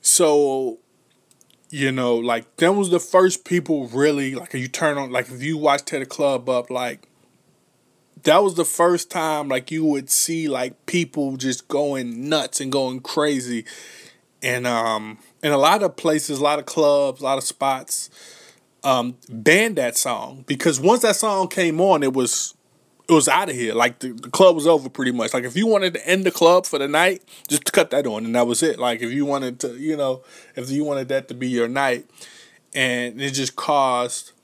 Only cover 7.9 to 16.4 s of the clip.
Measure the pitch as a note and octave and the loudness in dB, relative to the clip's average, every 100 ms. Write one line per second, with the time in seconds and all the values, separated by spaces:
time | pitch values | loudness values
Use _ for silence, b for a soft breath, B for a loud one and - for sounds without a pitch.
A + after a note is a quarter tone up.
7.9 | _ _ - D3+ E3 G3 E3 D#3+ - F3 | _ _ -4 4 6 4 0 -4 2 2
8.9 | F3 - F#3 D#3+ D3+ C#3+ C3 C3+ D#3+ D#3 | 2 -2 -4 -2 -2 -2 -6 -4 -2 0
9.9 | C#3+ C#3 - - E3 D#3 B2+ B2+ - - | -2 -2 -2 -2 -4 -4 -4 -6 -8 -4
10.9 | F3 E3+ - C#3 C3 C3 B2+ _ C#3 D3 | -2 -2 -4 -4 -4 -4 -6 _ -2 -2
11.9 | C3+ A#2+ A#2 C#3 D#3 C3 - C3+ C#3 C3 | -2 -6 -8 -4 -2 -2 -6 -2 -2 -2
12.9 | B2+ B2+ - D3+ C#3 B2 A#2 G#2+ B B | -6 -6 -2 0 0 -4 -8 -8 B B
13.9 | B B B _ _ C3 B2 B2 A#2 A2+ | B B B _ _ -4 -2 -2 0 0
14.9 | A2 G#2+ A2 b _ D3+ C#3+ D3 G#3 G3 | -2 -6 -16 b _ 0 4 4 4 2
15.9 | - D#3+ D#3 D3+ C#3 | -2 0 0 -2 -2